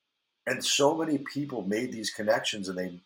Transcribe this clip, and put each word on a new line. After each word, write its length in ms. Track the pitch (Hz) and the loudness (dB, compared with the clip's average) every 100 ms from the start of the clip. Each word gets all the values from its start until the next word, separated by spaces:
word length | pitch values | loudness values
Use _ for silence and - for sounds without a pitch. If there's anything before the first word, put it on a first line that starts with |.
| _ _ _ _ 120 | _ _ _ _ -6
And 160 | 123 | -2
so 320 | - 135 143 | 0 4 6
many 220 | 160 156 135 | 4 2 0
people 460 | - 135 143 120 | -2 -6 -4 -4
made 280 | 92 107 127 | 0 0 0
these 200 | 117 101 | -4 -6
connections 580 | - 107 117 - 107 95 | 0 2 2 0 -4 -4
and 80 | 92 | -4
they, 240 | 90 87 | -6 -8